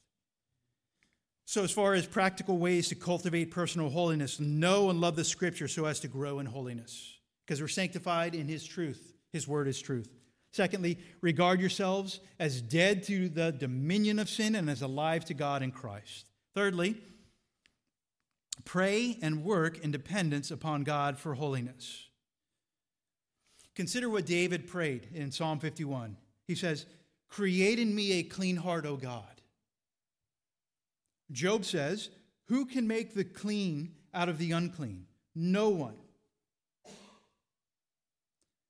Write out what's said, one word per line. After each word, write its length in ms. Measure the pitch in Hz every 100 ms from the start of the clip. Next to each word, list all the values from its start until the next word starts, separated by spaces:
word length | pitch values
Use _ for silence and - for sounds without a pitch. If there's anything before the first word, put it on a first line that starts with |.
| _ _ _ _ _ _ _ _ _ _ _ _ _ _ -
So 180 | 214
as 80 | 175
far 220 | 214 196
as 120 | 190 175
practical 520 | 214 190 185 - 180
ways 300 | 175 175 165
to 60 |
cultivate 560 | 156 175 170 175 170 165
personal 380 | 175 165 170 151
holiness, 500 | 156 175 156 139 -
know 520 | 147 151 170 202 196
and 100 | 170
love 160 | 175 165
the 80 |
Scripture 440 | 151 - 180 175 143
so 180 | - 156
as 140 | 143
to 80 | 135
grow 320 | 131 143 139
in 60 | 135
holiness, 720 | 131 127 120 117 - - - _ _ -
'cause 120 | 143
we're 60 | 151
sanctified 680 | - 185 185 180 170 170
in 140 | 165 143
his 180 | 156 -
truth. 480 | - 156 120 - _ -
His 160 | 165 135
word 180 | 147 139
is 140 | 131
truth. 300 | - 127 107 - _ _ _
Secondly, 460 | - 185 196 175 170 - -
regard 380 | 170 156 180 185
yourselves 600 | 185 - 190 196 190 - - -
as 220 | 156 127
dead 420 | 117 160 190 196
to 260 | 196 196 185
the 220 | 156 165
dominion 640 | 135 131 127 147 202 208 208
of 100 | 208
sin 260 | - 214
and 140 | 220 156
as 140 | 139
alive 420 | 135 135 160 165 165
to 80 |
God 280 | 143 143 139
in 80 | 131
Christ. 560 | 127 113 101 - - - _ _
Thirdly, 480 | 190 202 180 185 220 - - - _ _ _ _ _ _ _ _ _ _ _ - -
pray 540 | - 180 190 214 240 226
and 220 | 156 156
work 340 | 170 190 160 165
in 120 | 147
dependence 600 | 143 - 202 165 143 139
upon 340 | 151 160 147
God 340 | 143 147 143 135
for 160 | 160
holiness. 760 | 131 147 131 123 - - - - _ _ _ _ _ _ _ _ _ _ _ _ _ _ _ -
Consider 360 | - 175 247 240
what 160 | 214 151
David 400 | 175 180 170 -
prayed 420 | 180 160 123 107
in 160 | 165 139
Psalm 300 | - 160 151
fifty-one. 580 | 156 151 143 131 113 101 _ _ -
He 80 |
says, 300 | 170 180 151 - - _ _ _
"Create 500 | - 196 180 190 233
in 160 | 226
me 180 | 208 202
a 100 | 180
clean 340 | 170 - 185 180
heart, 280 | 180 170
O 120 | 147 139
God." 460 | 127 117 95 - _ _ _ _ _ _ _ _ _ _ _ _ _ _ _ _ _ _ -
Job 360 | 123 180 220 185
says, 420 | 170 143 214 - - _ _ -
"Who 180 | 254
can 220 | 262 254 220
make 260 | 226 226
the 120 | 196
clean 720 | 185 - 208 208 190 143 165 - -
out 160 | 180 175
of 80 | 156
the 140 | 170
unclean? 540 | 165 170 - 123 92 90 _ _
No 340 | 165 175 196 214
one." 300 | 180 123 107 - _ _ _ _ _ _ _ - - - - _ _ _ _ _ _ _ _ _ _ _ _ _ _